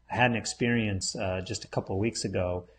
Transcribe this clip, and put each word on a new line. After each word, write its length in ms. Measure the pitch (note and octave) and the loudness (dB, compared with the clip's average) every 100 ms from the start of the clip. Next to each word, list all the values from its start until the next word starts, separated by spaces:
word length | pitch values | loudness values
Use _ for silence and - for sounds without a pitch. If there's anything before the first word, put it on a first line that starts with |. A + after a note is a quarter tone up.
| - | -6
I 60 | A2+ | 2
had 120 | B2 | 4
an 80 | A2 | 4
experience, 800 | - - A#2+ A#2+ G#2+ F#2+ - A2+ | -2 0 2 4 2 -2 -4 -2
uh, 260 | G2 F#2 | -2 -2
just 220 | F2+ G#2 - | -4 -6 -4
a 20 | |
couple 280 | D3+ - F#2+ | -4 -2 0
of 40 | |
weeks 240 | A2+ - | 0 0
ago, 420 | G#2 F#2 F2+ F2+ - | -2 0 0 -2 -6